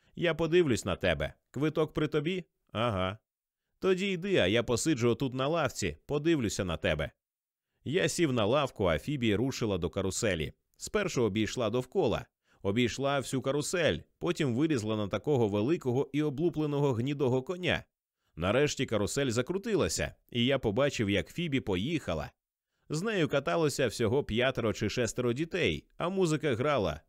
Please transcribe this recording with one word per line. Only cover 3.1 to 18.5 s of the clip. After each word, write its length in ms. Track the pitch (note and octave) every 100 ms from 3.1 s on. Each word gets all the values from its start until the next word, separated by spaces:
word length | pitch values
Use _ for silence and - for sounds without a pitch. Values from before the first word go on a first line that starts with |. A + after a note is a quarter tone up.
| G#2 _ _ _ _ _ _
"Тоді 320 | F#3 F#3 G3
йди, 260 | F3+ G3+ E3
а 100 | F#2+
я 160 | A2+
посиджу 460 | A2+ A#2 D#3+ C3+ A#2
отут 240 | A2+ C#3
на 140 | B2+ C3+
лавці, 500 | E3+ C#3 - F#2 D2 -
подивлюся 600 | C#3+ D#3 D#3+ G#2+ - F#2+
на 120 | D#2+
тебе". 340 | G2 D#2 D2 - _ _ _ _ _ _
Я 260 | - E3+ E3
сів 240 | - D#3+
на 120 | B2 G2+
лавку, 400 | C#3+ C#3 - F#2
а 140 | D#2
Фібі 360 | - D3 A#2 G2
рушила 420 | C3+ - A2+ F#2+
до 120 | F2
каруселі. 640 | G2 F#2+ - A2+ F2 C#2+ - _ -
Спершу 460 | - G#3+ F#3+ C#3+
обійшла 460 | A2+ G2+ G#2 - A2
довкола, 560 | A#2+ - G3+ C#3+ D#2 - _ _ _
обійшла 580 | G2 G#2+ A#2+ - C#3 C#3
всю 220 | B2 C3+
карусель, 580 | C3+ C#3+ C#3+ F3+ D3 D#2+ - -
потім 360 | D#3+ F3 D3 A2+
вилізла 400 | D#3+ C#3 G#2+ A2
на 120 | G2+
такого 400 | G#2 - C#3 A2
великого 640 | G#2 A2+ F3 B2+ A#2+ C3+
і 80 | C#3+
облупленого 720 | D3+ C3 F3 D3+ D3+ C#3+ C#3+
гнідого 500 | A2+ C3 C#3+ C3+ C3
коня. 400 | C3 F3+ E3+ E2 - _ _ _ _ -
Нарешті 500 | F2